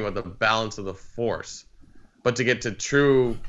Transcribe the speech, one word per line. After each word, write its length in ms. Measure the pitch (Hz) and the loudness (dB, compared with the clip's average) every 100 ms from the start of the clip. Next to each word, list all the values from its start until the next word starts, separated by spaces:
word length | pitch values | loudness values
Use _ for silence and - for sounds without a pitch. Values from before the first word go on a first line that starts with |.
| 107 | -2
about 80 | |
the 160 | 98 90 | -4 -8
balance 480 | 85 110 110 110 107 | -2 2 2 0 -6
of 80 | 95 | -8
the 80 | |
Force. 720 | 92 - - 117 85 - - - - - - - _ | -10 -12 -6 -4 -4 -8 -16 -18 -20 -20 -20 -20 _
But 120 | 123 120 | -2 0
to 60 | |
get 180 | 120 120 | 2 0
to 80 | 120 | -2
true 680 | 92 - 143 143 131 123 110 | -6 0 4 6 6 4 0